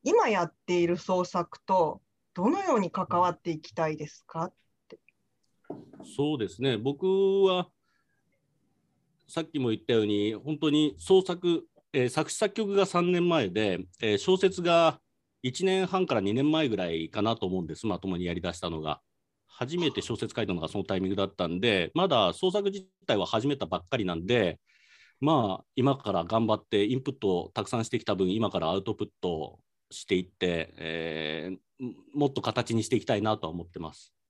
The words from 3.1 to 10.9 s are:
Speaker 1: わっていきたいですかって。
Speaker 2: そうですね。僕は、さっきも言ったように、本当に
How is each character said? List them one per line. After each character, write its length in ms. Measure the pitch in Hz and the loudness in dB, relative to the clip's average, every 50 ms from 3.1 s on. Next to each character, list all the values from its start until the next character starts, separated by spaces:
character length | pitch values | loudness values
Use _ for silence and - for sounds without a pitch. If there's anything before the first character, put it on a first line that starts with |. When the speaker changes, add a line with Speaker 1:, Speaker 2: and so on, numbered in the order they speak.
| - 175 | 2 2
Speaker 1:
わ 100 | 180 180 | 2 2
っ 100 | 170 - | 2 -2
て 100 | _ 175 | _ -6
い 100 | 165 156 | -6 -6
き 120 | - - | -8 -12
た 160 | - - 160 156 | -4 -2 -2 -2
い 80 | 156 | -2
で 120 | 151 151 151 | -6 -10 -14
す 160 | - - _ | -14 -20 _
か 200 | - - 165 165 | -12 -8 -8 -8
っ 80 | 185 _ _ _ _ _ _ _ _ | -8 _ _ _ _ _ _ _ _
て。 100 | - _ _ _ _ _ _ _ _ _ _ _ _ _ _ _ - - - - - - - - - | -20 _ _ _ _ _ _ _ _ _ _ _ _ _ _ _ -16 -16 -16 -20 -20 -20 -20 -14 -4
Speaker 2:
そ 180 | - 143 151 151 | -4 -2 -2 0
う 40 | 135 | -2
で 100 | 107 90 | -4 -6
す 120 | 85 104 | -4 -2
ね。 160 | 127 135 123 | -2 0 0
僕 300 | 107 113 135 143 143 185 185 190 196 196 190 196 196 196 | 0 -2 -4 -4 -2 0 0 2 2 2 2 4 4 4
は、 260 | 190 185 180 180 - _ _ _ _ _ _ _ _ _ _ _ _ _ _ _ _ _ _ _ _ _ _ _ _ _ _ _ _ _ _ _ _ | 4 4 2 -2 -6 _ _ _ _ _ _ _ _ _ _ _ _ _ _ _ _ _ _ _ _ _ _ _ _ _ _ _ _ _ _ _ _
さ 140 | - 165 | -6 -6
っ 20 | 165 | -6
き 160 | - - 143 | -4 -4 -2
も 80 | 127 117 | 0 0
言 100 | 110 98 | -2 -2
っ 40 | |
た 120 | - - 120 | 0 2 2
よ 60 | 113 | 4
う 60 | 107 | 4
に、 280 | 104 104 104 104 107 113 | 2 2 2 0 0 -2
本 240 | 101 - 143 156 147 | -4 -6 -6 -4 0
当 120 | 160 151 | 0 2
に 260 | 147 151 156 147 | 4 4 2 2